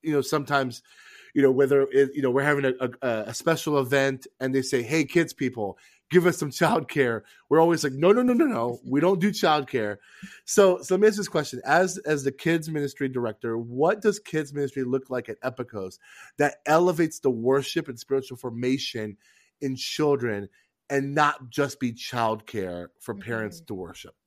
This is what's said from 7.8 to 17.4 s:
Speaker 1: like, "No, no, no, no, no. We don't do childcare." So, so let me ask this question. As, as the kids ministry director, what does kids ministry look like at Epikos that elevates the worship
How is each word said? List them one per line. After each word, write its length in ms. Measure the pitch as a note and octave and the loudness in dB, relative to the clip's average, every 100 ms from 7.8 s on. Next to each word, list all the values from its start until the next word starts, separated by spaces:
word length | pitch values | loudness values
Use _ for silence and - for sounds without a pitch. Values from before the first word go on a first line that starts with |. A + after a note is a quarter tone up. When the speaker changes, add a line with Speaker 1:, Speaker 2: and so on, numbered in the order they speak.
Speaker 1:
like, 80 | D3 | -2
"No, 180 | C3+ F3 | 2 4
no, 120 | A3+ | 4
no, 100 | B3 | 4
no, 140 | A#3+ D#4 | 2 2
no. 340 | G#3 A#2+ A#2+ | 0 -4 -6
We 160 | B2+ C#3 | -2 2
don't 200 | E3+ F#3+ | 2 2
do 100 | G3+ | 0
childcare." 680 | G#3 E3+ D3+ C3+ B2+ G#2 G2+ _ - - - | 2 2 2 0 -4 -4 -8 _ -20 -20 -20
So, 380 | - - G3 F3+ | 0 6 6 6
so 120 | - | 0
let 60 | F#3 | 4
me 60 | G#3+ | 4
ask 100 | G#3 | 4
this 120 | F#3 | -2
question. 320 | D#3+ D3 B2 | -2 -4 -8
As, 340 | - D#3+ F#3 D3+ | 2 2 2 -2
as 260 | D3 D3+ | -2 0
the 80 | C3+ | -2
kids 360 | B2+ E3 E3 D#3 | -2 0 0 -2
ministry 400 | D3+ C#3+ - C3+ | -4 -4 -4 -4
director, 480 | B2+ A#2 G#2 A#2 A2+ | -2 -4 -4 -6 -6
what 440 | A#2 B2 D#3 G#3+ | -6 0 0 2
does 160 | G#3+ G#3 | 0 -2
kids 340 | - D#3 C#3+ | -4 -4 -4
ministry 300 | C#3+ C#3 C#3 | -6 -6 -4
look 260 | B2+ C3 C3 | -2 -2 -2
like 200 | B2+ A#2 | -8 -6
at 120 | G#2 | -8
Epikos 560 | B2+ A#2+ A#2+ G#2+ F#2+ - _ - - - | -8 -6 -10 -8 -10 -14 _ -20 -20 -2
that 180 | D3 - D3 | -2 0 2
elevates 540 | D#3 F3 E3 D#3+ - | 4 4 2 -2 0
the 100 | C3+ | -2
worship 580 | A2+ | 0